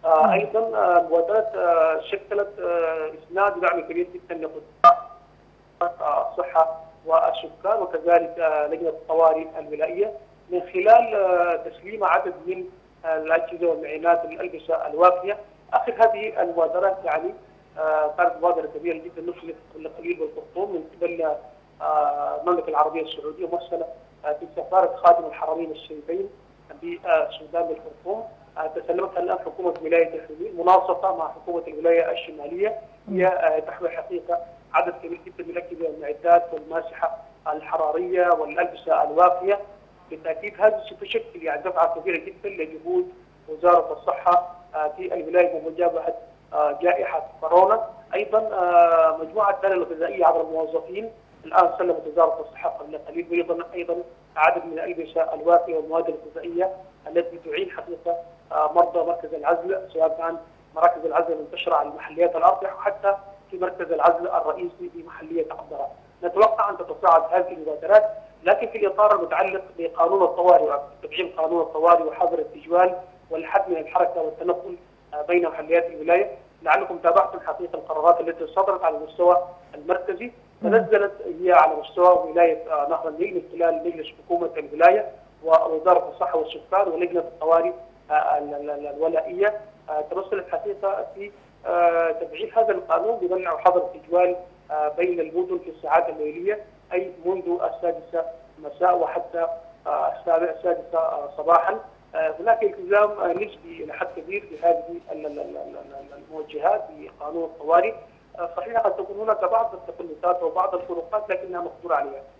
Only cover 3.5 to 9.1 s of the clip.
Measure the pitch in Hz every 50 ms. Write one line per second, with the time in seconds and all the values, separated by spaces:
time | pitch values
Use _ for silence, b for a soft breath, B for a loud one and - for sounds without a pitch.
3.5 | 202 175 180 175 175 175 156 - 165 175 180 175 - 180 - - 175 160 160 156
4.5 | - - - - _ _ - 679 698 - - - - - - _ _ _ _ _
5.5 | _ _ _ _ _ _ - 175 175 - - 147 147 - - - - 175 180 180
6.5 | - 160 160 160 - - - - - _ _ - 160 160 - 165 - - - -
7.5 | - - - 190 220 226 185 175 - 160 156 170 175 170 170 165 - 170 165 160
8.5 | 156 151 151 151 160 160 170 160 156 - - -